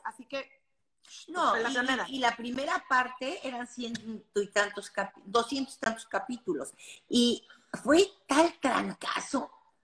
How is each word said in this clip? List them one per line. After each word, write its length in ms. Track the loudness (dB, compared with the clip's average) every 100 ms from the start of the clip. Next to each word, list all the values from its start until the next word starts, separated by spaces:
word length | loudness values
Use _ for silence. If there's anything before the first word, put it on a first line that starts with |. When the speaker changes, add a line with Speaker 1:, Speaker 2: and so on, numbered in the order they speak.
Speaker 1:
así 200 | -10 -12 -10
que 240 | -10 -10 _ _ _ _ _ -20 -20 -8
Speaker 2:
No, 220 | 0 2
Speaker 1:
fue 120 | 2
la 60 | 2
Speaker 2:
y, 20 |
Speaker 1:
pionera. 340 | 0 0 0 -2
Speaker 2:
y 100 | 0
la 180 | 2 2
primera 480 | -4 -4 -2 -4 2
parte 580 | 2 2 -4 -6 -6 -6
eran 200 | -8 -10
ciento 760 | -8 -8 -8 -8 -12 -6 -4
y 60 | 0
tantos 420 | 0 0 -2 -8
capi-, 320 | -6 -6 -8
doscientos 540 | 0 0 2 -2 -4 -4
tantos 280 | -4 -4 -4
capítulos. 680 | -4 -4 -6 -4 -4 -6 -12 -20 -20 _
Y 380 | 4 4 2 -4 -20 _ -6
fue 240 | 4 6 6 0 0
tal 260 | 4 4 2
trancazo, 920 | 0 0 -2 -4 -6 -6 -4 -4 -4 -10 _ _